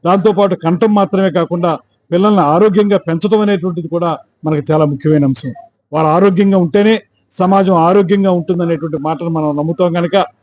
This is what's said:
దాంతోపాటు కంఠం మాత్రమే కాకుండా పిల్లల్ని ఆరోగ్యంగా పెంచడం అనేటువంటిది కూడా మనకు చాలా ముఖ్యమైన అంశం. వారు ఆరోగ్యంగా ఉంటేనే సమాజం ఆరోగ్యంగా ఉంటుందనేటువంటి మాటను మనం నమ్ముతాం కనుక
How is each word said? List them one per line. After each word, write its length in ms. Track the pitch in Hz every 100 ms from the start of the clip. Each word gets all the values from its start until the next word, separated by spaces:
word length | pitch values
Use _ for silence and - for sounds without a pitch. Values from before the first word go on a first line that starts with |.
| 170
దాంతోపాటు 480 | 196 196 196 202 180
కంఠం 300 | 160 170 220 208
మాత్రమే 320 | 190 190 190 165
కాకుండా 340 | 160 175 170 156 _ _ _
పిల్లల్ని 320 | 170 202 208 147
ఆరోగ్యంగా 460 | 165 214 196 208 196 165
పెంచడం 340 | 165 202 214
అనేటువంటిది 440 | 208 196 180 170 160
కూడా 160 | 170 170 147 - _ 156
మనకు 160 | 156 139
చాలా 140 | 156 151
ముఖ్యమైన 320 | 139 151 151 143
అంశం. 200 | 131 131 - - _ _
వారు 140 | 147 156 170
ఆరోగ్యంగా 420 | 202 180 196 190
ఉంటేనే 300 | 170 202 208 220 _ _ _ -
సమాజం 340 | 185 196 196 180 170
ఆరోగ్యంగా 420 | 196 180 202 196 180
ఉంటుందనేటువంటి 600 | 170 175 170 165 160 151 151
మాటను 240 | 165 170 165
మనం 140 | 156 147
నమ్ముతాం 320 | 156 165 180 170
కనుక 180 | 170 196 175 _